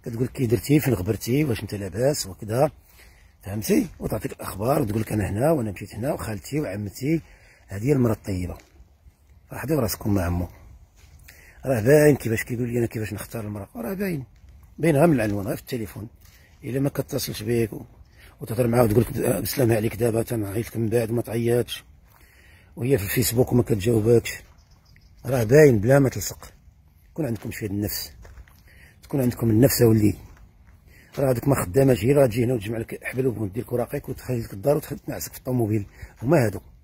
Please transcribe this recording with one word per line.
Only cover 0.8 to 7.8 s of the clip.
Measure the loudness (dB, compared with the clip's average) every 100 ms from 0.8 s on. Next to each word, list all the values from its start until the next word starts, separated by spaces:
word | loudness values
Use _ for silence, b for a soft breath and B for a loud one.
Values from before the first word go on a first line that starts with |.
| 4
غبرتي؟ | 0 0 -4 0 0
واش | 0 -2
انت | -6 -8
لاباس؟" | -8 0 0 0 -6
وكذا، | -12 -6 0 0 -2 b b b b b b
فهمتي؟ | -10 -8 0 0 0 -6
وتعطيك | -6 -6 -6
الاخبار | -10 -12 -6 0 0
وتقول | 0 -2
لك: | -2
"انا | -2 -2
هنا | 0 0
وانا | 0 -2
مشيت | -8 -12 -8
هنا | -6
وخالتي | -6 -8 -10 -8 -6
وعمتي". | -6 -6 -10 -6 -2 -2 b b b b b
هذه | -6